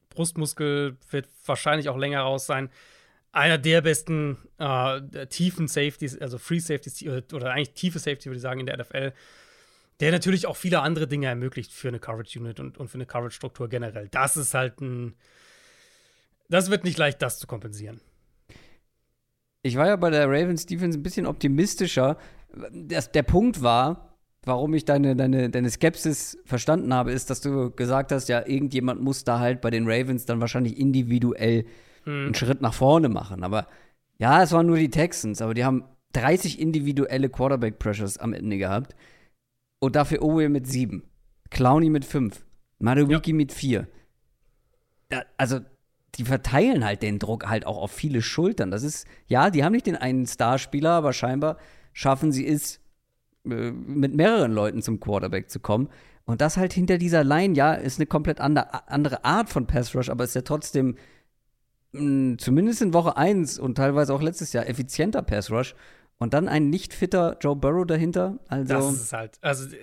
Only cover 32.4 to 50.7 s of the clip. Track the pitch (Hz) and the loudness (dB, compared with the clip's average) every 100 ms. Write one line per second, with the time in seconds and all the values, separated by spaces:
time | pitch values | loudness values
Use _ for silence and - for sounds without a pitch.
32.4 | 120 135 123 - 131 160 147 104 98 92 | -2 -2 -4 2 4 6 4 0 -6 -8
33.4 | 90 107 - - - _ _ - 117 156 | -4 -4 -4 -14 -20 _ _ -2 4 6
34.4 | 170 170 170 165 156 123 175 - 110 104 | 6 4 4 4 2 2 0 -2 -6 -4
35.4 | 113 113 131 131 - _ _ 127 123 185 | -4 0 0 0 -4 _ _ -2 2 2
36.4 | 175 - 160 160 143 139 139 131 135 - | 0 -2 -2 0 0 0 0 0 -2 0
37.4 | 131 135 117 107 107 104 101 - 113 92 | 0 0 -2 -2 -4 -2 -4 -6 -6 -6
38.4 | 107 98 92 101 135 - - _ _ _ | -4 -2 -2 -2 -4 -14 -20 _ _ _
39.4 | _ _ _ _ 135 147 143 156 156 160 | _ _ _ _ 0 2 2 0 2 4
40.4 | 151 143 127 127 123 95 - _ _ _ | 4 2 0 -2 -2 -6 -12 _ _ _
41.4 | - - 127 151 160 151 135 147 117 - | -8 4 6 8 6 2 0 -2 -2 -4
42.4 | - - _ _ 110 135 143 156 160 156 | -16 -20 _ _ 2 4 4 2 2 0
43.4 | 139 - 139 107 - - _ _ _ _ | 0 -2 -2 -2 -4 -14 _ _ _ _
44.4 | _ _ _ _ _ _ _ 127 - - | _ _ _ _ _ _ _ -8 -8 -4
45.4 | 131 131 - _ _ _ _ - 120 135 | -2 -2 -6 _ _ _ _ -8 -2 -2
46.4 | - 131 233 208 107 101 107 104 104 113 | 2 4 4 4 0 0 -2 -2 -2 -4
47.4 | 101 110 - 104 98 - 156 123 110 - | -2 -4 -4 -6 -6 -4 -2 0 0 0
48.4 | 180 - 95 101 143 - - - - 127 | 0 0 -2 -2 -4 -8 -14 -20 0 2
49.4 | 175 170 156 233 - 165 127 131 120 - | 4 4 2 2 0 -2 -2 -2 -2 0
50.4 | 117 131 - | 2 0 -2